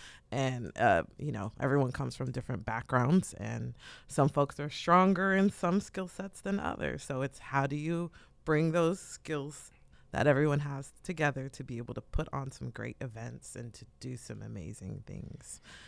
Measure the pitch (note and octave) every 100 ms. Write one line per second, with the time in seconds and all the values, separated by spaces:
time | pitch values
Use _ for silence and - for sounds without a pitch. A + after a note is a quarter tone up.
0 | - - - C3 C3 B2 G#2 - A2+ F2
1 | - - D3 A2 G2+ - C3+ C#3 B2+ C3
2 | B2+ - B2+ A#2+ - F#2+ - A2+ - B2+
3 | B2 F#3 - - G#2+ A#2 A#2+ - - -
4 | - - C3+ C#3+ C#3+ - D3 - - F3+
5 | F#3+ F3+ G3 F#3+ G3 - F3 G3 - -
6 | F3+ - F#3+ - G3 G3+ - - C#2+ C#3+
7 | - C3 C3+ - - C#3 C#3 D3 D#3 E3+
8 | F3 - - - - D3+ D#3+ E3+ E3 F#3+
9 | - - - D3 C#3+ - - - - -
10 | - - C#3+ C3+ D3+ C#3+ C#3+ C#3 - -
11 | - D#3+ D3 C3+ C3+ - C3 A#2 A#2+ A#2+
12 | - - - C#3 C3+ - B2+ A2+ A#2 -
13 | C3 A2 A#2+ A#2+ - - A#2+ - - -
14 | B2+ B2 - G#2+ G#2+ G#2+ E2 A2 F#2 G2
15 | - - - - - - - -